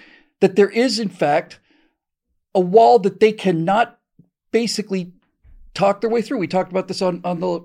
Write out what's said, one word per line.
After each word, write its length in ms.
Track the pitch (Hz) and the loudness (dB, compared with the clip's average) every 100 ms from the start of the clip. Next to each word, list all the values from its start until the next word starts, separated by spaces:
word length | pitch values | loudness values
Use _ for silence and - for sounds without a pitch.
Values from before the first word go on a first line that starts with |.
| - _ _ - | -20 _ _ -2
that 160 | 196 190 | 0 4
there 140 | 196 | 2
is, 300 | 226 254 208 | 2 -2 -2
in 100 | 214 | -6
fact, 500 | - 151 151 - - _ _ _ _ _ _ _ _ _ 196 | -4 0 0 -2 -16 _ _ _ _ _ _ _ _ _ -2
a 40 | |
wall 400 | 180 208 226 240 | 2 4 6 4
that 200 | 190 - | 2 2
they 120 | 220 | 0
cannot 680 | 214 190 165 165 202 - _ _ _ _ _ _ | 2 -2 -2 0 -2 -2 _ _ _ _ _ _
basically 640 | 220 233 - 202 190 180 - _ _ _ - - | -2 -2 -6 -6 -6 -8 -16 _ _ _ -20 -16
talk 280 | - 196 196 | -2 -2 0
their 80 | 233 | -2
way 120 | 233 | -2
through. 160 | 214 269 | -4 -6
We 100 | 160 | -4
talked 240 | 185 180 | -4 -4
about 160 | 180 185 | -6 -6
this 140 | 185 | -4
on, 200 | 185 175 | -4 -4
on 160 | 180 175 | -6 -6
the, 200 | 180 170 | -4 -6